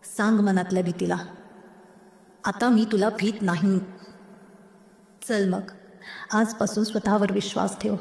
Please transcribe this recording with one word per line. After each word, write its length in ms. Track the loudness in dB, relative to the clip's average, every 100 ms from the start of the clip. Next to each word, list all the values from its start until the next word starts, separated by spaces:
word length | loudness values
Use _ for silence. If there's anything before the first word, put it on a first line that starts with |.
| -16 -2
सांग 240 | 2 4
मनातल्या 420 | 4 2 0 -2
भीतीला, 340 | -2 -2 -2 -4 -6 -16 -20 -20 -20 -20 -20 -20 -20 -20 -20 -10
"आता 240 | -6 0 4
मी 160 | 4 4
तुला 160 | 2 2
भीत 240 | 2 -2 0
नाही." 360 | -2 2 2 2 0 -14 -20 -20 -20 -20 -20 -20 -20 -20 -20 -20 _ -18 -4
चल 200 | 0 2
मग, 120 | 0 -4 -16 -20 -20 -18 -18 -2
आजपासून 520 | 0 0 0 -2 0
स्वतःवर 480 | -2 -2 0 2 2
विश्वास 460 | 0 -2 -2 -2 -2
ठेव. 180 | -4 -4